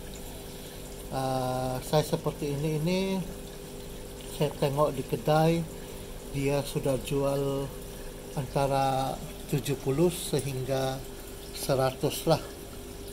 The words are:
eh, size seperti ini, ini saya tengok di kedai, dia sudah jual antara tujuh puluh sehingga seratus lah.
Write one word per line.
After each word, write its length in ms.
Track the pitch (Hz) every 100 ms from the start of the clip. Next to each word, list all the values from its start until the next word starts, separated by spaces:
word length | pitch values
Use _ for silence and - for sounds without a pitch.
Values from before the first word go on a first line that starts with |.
| - - - - - - - - - - -
eh, 680 | 135 131 131 127 127 131 127
size 320 | - 156 147
seperti 400 | 156 151 - 147
ini, 180 | 139 156 151
ini 220 | 160 185 190 190 - - - - - - - - - - - -
saya 160 | 147
tengok 400 | - 147 139 147
di 80 | 139
kedai, 640 | 127 127 - 151 160 170 160 - - - - - - 139
dia 240 | 139 143
sudah 400 | 135 147 139 127 -
jual 560 | 139 139 139 139 135 139 - - - - - - 151
antara 800 | 127 143 135 135 135 131 135 - - - -
tujuh 320 | 143 143 135
puluh 320 | 135 135 175
sehingga 880 | 175 - 143 139 127 127 135 131 135 - - - - - -
seratus 720 | - 131 - - 139 - 165
lah. 140 | 151 - - - - - - -